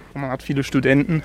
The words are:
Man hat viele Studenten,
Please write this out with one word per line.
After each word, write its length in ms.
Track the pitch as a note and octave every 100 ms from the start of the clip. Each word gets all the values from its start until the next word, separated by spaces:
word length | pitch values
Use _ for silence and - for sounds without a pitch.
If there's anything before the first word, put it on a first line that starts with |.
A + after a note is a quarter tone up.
| -
Man 160 | C#3 C3+
hat 120 | C3
viele 220 | - C#3
Studenten, 580 | C3 C3+ C3 C#3 C#3+ D#3+